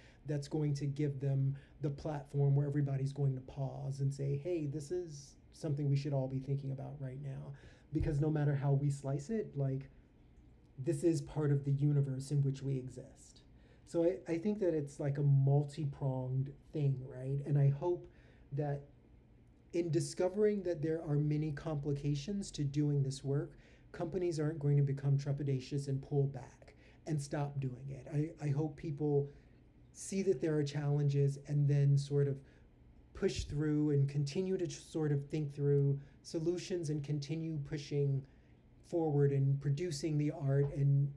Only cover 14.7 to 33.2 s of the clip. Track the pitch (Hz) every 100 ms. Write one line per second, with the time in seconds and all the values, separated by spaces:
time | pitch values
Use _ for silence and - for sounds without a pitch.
14.7 | 160 143 - 147 143 143 139 135 143 147
15.7 | - 143 - 139 131 127 131 135 - -
16.7 | 160 139 123 127 123 131 143 - 143 139
17.7 | - 180 175 - - - - - 139 147
18.7 | 143 - - - - - - - - -
19.7 | 170 170 156 143 - 185 202 214 208 175
20.7 | 170 156 160 165 147 147 151 156 143 165
21.7 | 151 147 139 143 147 - 202 196 - 139
22.7 | 147 147 143 131 - 135 139 175 - -
23.7 | - - - 175 185 175 156 151 160 143
24.7 | 143 135 135 143 139 143 139 143 131 -
25.7 | 147 139 135 - 143 135 123 120 - -
26.7 | - - - - 156 143 156 143 139 131
27.7 | 123 135 139 - 147 156 - 151 135 156
28.7 | - 170 143 151 143 143 - - - -
29.7 | - - - - 196 190 185 170 151 143
30.7 | 147 143 147 143 143 139 139 - 147 143
31.7 | 143 143 143 - 143 143 135 - - -
32.7 | _ - - - -